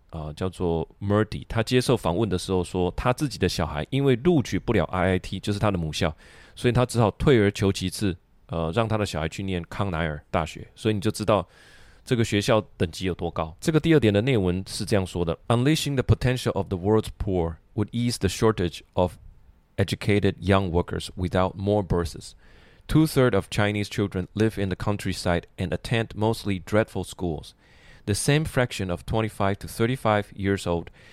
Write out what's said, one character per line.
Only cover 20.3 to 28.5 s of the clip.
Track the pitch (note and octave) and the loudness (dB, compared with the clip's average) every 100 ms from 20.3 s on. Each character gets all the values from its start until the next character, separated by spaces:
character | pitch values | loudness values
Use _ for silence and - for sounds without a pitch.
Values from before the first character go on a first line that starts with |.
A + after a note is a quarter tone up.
| - | 0
young | F2+ G2 F#2+ | 2 2 2
workers | E2+ F2+ F2 - - | 0 -2 -4 -8 -6
without | F2+ F#2 F#2 - | -2 0 0 0
more | G2 G#2 | 0 0
births. | F2+ F2 E2 - - - - - - - - | 2 0 -2 -6 -16 -20 -20 -20 -20 -20 0
Two-thirds | D#3 D#3 - B2+ G2 | 2 4 4 4 2
of | F2+ | 0
Chinese | - G#2 G#2 G2+ | 0 0 0 -2
children | - G2+ F#2+ F2+ | -2 -2 -2 -6
live | - A2 G#2+ | 0 0 2
in | G2 | -4
the | F2+ | -2
countryside | - G2+ G2+ F2 F#2 F2 - - | -2 -4 -4 -4 0 0 -2 -6
and | F2+ | -4
attend | F2 - A2+ A2+ - | -4 -2 -2 -2 -2
mostly | G#2+ A2+ G#2 G2 | 0 0 -2 -6
dreadful | D#2+ G#2 A2 G2+ | 0 2 2 -2
schools. | F2+ - F2 D2 - - _ - - - - | -8 -6 -4 -4 -8 -20 _ -20 -20 -12 -4
The | G2+ | 0
same | - C#3+ | 2 2
fraction | D#3+ | 2